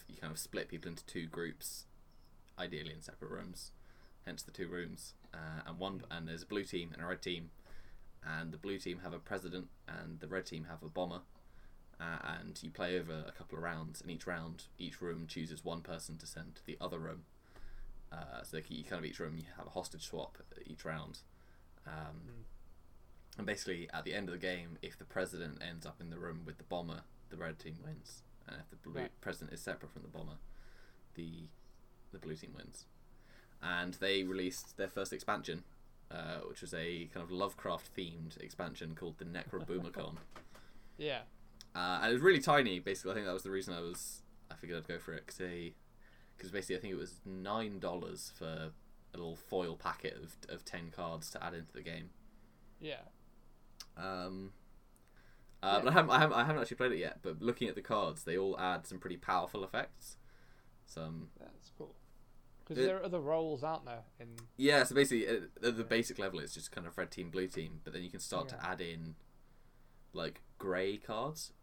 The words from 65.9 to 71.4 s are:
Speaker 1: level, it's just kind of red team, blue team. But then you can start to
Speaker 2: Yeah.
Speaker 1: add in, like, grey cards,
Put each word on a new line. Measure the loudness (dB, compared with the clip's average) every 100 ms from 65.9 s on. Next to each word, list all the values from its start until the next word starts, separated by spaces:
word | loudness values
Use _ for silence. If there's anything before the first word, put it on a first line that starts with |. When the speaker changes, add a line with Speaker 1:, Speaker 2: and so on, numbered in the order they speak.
| 6 6 2
Speaker 1:
level, | 0 0
it's | -2
just | -6 -6
kind | -6 -4
of | -2
red | -2
team, | -2 0
blue | 2 2
team. | 0 -2 -4
But | -6
then | -4
you | -4
can | -4
start | 0 0 0
to | -2
Speaker 2:
Yeah. | -2
Speaker 1:
add | 0
in, | -2 -2 -6 -8 -16 -20 -20 -20 -20 -20 -20 -20 -8
like, | -2 -2 -2 -16 -2
grey | 2 6 4 2
cards, | 0 0 0 -2